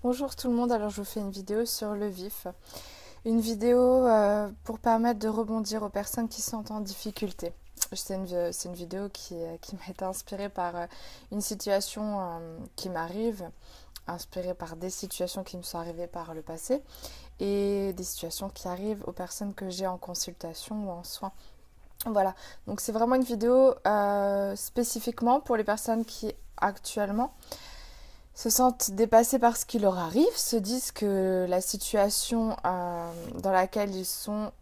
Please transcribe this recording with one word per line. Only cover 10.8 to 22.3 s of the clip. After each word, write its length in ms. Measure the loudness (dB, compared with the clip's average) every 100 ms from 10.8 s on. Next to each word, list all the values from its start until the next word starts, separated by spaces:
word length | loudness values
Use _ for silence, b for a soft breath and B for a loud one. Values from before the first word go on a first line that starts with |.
| -8 B B B B
une 80 | -6
situation, 800 | -4 -4 2 2 0 -6 -4 -4
euh, 380 | -4 -8 -12 -14 -14 -10
qui 140 | -6
m'arrive, 580 | -4 -4 -2 -2 -2 -10 -14 B B B -14 -10
inspirée 460 | -10 -8 -6 -6
par 240 | -6 -8 -8
des 140 | -8
situations 520 | -6 -8 -4 -4 -4
qui 140 | -8 -10
me 60 |
sont 160 | -10 -8
arrivées 280 | -8 -8 -8
par 280 | -8 -10
le 80 | -12
passé 400 | -10 -10 -2 -2 B B B B B -4
et 540 | -2 0 0 0 -2
des 100 | -4
situations 460 | -8 -8 -8 -8 -8
qui 180 | -8 -8
arrivent 360 | -4 -4 -6 -8
aux 60 |
personnes 420 | -8 -10 -6 -6
que 160 | -6 -8
j'ai 160 | -2 -4
en 100 | -4
consultation 920 | -8 -6 -6 -6 -10 -10 -8 -6 -6
ou 40 |
en 120 | -8
soins. 300 | -10 -10 -10 b b b b -20 -20 -10
Voilà, 300 | -2 2 2